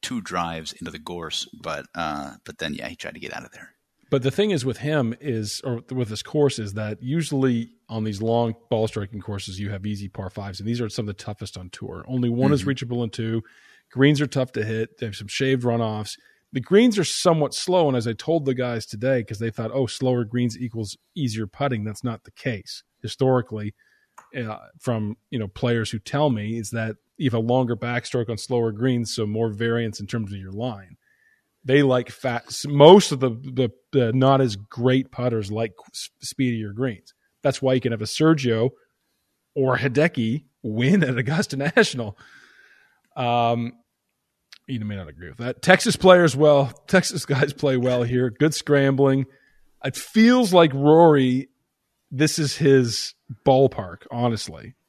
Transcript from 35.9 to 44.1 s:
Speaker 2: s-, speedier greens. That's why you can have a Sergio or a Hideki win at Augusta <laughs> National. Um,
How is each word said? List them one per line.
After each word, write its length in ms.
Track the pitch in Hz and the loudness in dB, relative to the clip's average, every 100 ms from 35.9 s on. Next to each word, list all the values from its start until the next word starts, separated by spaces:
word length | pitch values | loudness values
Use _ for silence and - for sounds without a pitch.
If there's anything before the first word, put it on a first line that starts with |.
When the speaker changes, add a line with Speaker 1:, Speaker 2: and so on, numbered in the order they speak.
Speaker 2:
s-, 160 | - - _ | -16 -16 _
speedier 520 | - - 131 117 107 | -16 -4 -2 -2 -6
greens. 400 | 101 131 101 _ _ _ _ | -4 -6 -6 _ _ _ _
That's 180 | 143 131 | -2 0
why 140 | 135 | 2
you 60 | 131 | 2
can 120 | 120 | 0
have 80 | 113 | -2
a 60 | 107 | -6
Sergio 640 | - 156 160 131 113 123 - _ _ _ _ _ _ _ | 2 4 4 2 0 0 -2 _ _ _ _ _ _ _
or 200 | - 131 | -2 0
a 40 | 127 | 0
Hideki 680 | 131 123 165 156 113 135 - _ | 0 2 0 0 -2 -2 -6 _
win 400 | - 107 127 196 | -8 -2 2 4
at 140 | 151 123 | 4 0
Augusta 380 | 117 156 - 135 | -2 -2 -2 -2
<laughs> 200 | 143 196 | -2 2
National. 400 | 214 127 113 - - - _ _ _ _ _ _ _ - | 2 0 -8 -10 -20 -20 _ _ _ _ _ _ _ -6
Um, 560 | 123 120 117 117 117 - _ _ _ | 0 2 2 0 -4 -10 _ _ _